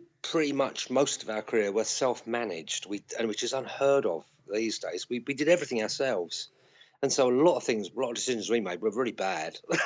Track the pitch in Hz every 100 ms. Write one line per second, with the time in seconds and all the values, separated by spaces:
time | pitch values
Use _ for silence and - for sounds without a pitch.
0 | - _ - 165 147 139 131 - - 131
1 | 139 - - 107 - 117 101 101 104 -
2 | 131 117 113 120 113 82 80 - - 101
3 | - - 113 104 120 131 113 - 139 139
4 | 107 82 - _ - 104 113 98 90 90
5 | - 123 117 135 151 170 147 120 107 -
6 | 135 104 87 - - _ _ _ - _
7 | 139 - 127 123 170 127 - 113 98 -
8 | 127 110 113 117 98 117 92 87 107 104
9 | 123 - 95 85 80 - - 170